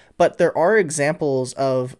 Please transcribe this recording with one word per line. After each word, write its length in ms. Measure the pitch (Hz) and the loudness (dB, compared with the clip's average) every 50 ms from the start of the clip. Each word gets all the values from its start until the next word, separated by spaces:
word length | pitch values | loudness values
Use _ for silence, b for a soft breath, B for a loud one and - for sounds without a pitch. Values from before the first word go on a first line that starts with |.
| B B B | B B B
but 200 | - 175 156 - | 0 2 2 2
there 200 | - 175 165 - | 2 0 0 2
are 200 | 139 160 185 220 | 2 2 2 2
examples 760 | 220 190 160 156 156 143 147 165 175 165 143 135 131 127 123 - | 2 0 0 -2 -2 -2 -2 -2 -2 -2 -2 0 -2 -2 -4 -4
of 420 | - 135 135 131 131 127 127 131 | -4 -2 0 0 -2 -4 -6 -8